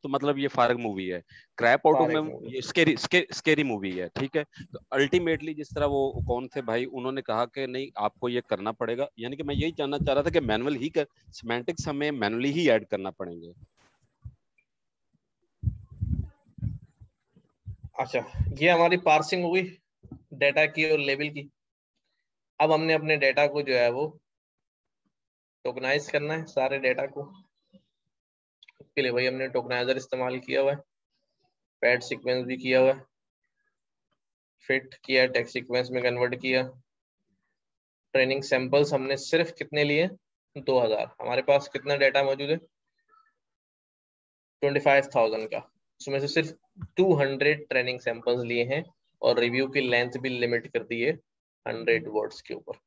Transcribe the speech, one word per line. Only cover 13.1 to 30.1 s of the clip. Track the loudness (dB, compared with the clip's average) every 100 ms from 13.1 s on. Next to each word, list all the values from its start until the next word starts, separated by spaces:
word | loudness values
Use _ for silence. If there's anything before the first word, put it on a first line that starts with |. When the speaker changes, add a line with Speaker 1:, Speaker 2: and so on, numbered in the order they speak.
Speaker 1:
पड़ेंगे। | -10 -12 -12 -16 -20 -20 _ _ _ _ _ -20 -20 _ _ _ _ _ _ _ _ _ _ _ _ -8 -8 -18 -10 -6 -4 -6 _ _ -10 -10 -10 -16 _ -20 _ _ _ _ _ -18 -16 -16 -8
Speaker 2:
अच्छा, | -4 -4 -4 -4 -4 2
ये | 4
हमारी | 6 6 4
पार्सिंग | 4 4 4 -2
हो | 0
गई | 0 -2 -8 _ _ -20 -20 _
data | 0 2 4 2
की | 2 2
और | 2
label | 2 -2 -4
की। | -8 -16 _ _ _ _ _ _ _ _ _ _ _
अब | 2
हमने | 4 2
अपने | 0 2 2
data | 2 4 2
को | 0
जो | 0
है | 2 2
वो | 0 -4 -8 _ _ _ _ _ _ _ _ _ _ _ _ _ _
tokenize | -8 -6 -2 -2 0
करना | -4 -2
है, | -6
सारे | -4 -2 0 0
data | 0 0 -4
को। | -6 -14 -16 _ _ _ _ _ _ _ _ _ _ _ _ _ _
इसके | -10 -2
लिए | 0
वही | 2 0
हमने | -2 -2
tokenizer | -4 -2 -2 0 -2
इस्तेमाल | -2